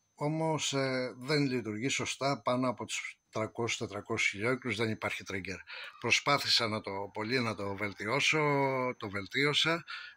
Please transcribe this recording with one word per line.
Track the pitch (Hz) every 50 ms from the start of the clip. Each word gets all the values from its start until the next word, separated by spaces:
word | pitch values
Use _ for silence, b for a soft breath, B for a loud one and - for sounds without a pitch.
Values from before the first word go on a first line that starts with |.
| _ _ _
όμως, | - 147 147 156 160 160 160 156 143 - -
ε, | 139 139 135 135 131 131 127 123 98 127
δεν | 123 135 156 143 143
λειτουργεί | 131 127 123 101 107 107 107 120 135
σωστά | 135 - 117 - - - 131 139 143 139
πάνω | - 127 123 123 131 127
από | 113 - 113
τους | - - - - - - _ _ _
τρακόσιους, | - 117 110 104 - - 117 110 - -
τετρακόσιους | 120 98 95 104 - - 113 107 - -
χιλιόκυκλους, | - 98 107 120 131 127 - 123 104
δεν | 101 117 110
υπάρχει | 110 - - 104 - - 104
trigger. | - 98 98 90 95 92 90 B B B B B B B B
Προσπάθησα | - 117 107 - - 143 143 131 - 120 - - 120 110
να | 107 110
το, | - 98 98 98 101 98
πολύ | - 107 107 110 127 131
να | 120 113 107
το | 92 101 101 98
βελτιώσω, | 95 104 101 92 - 101 107 123 143 139 - 156 156 151 147 143 139 139 135 135 131 127 127 123 -
το | - 104
βελτίωσα, | 95 101 98 - - 127 143 147 143 - - 156 165 170 B B B B B B B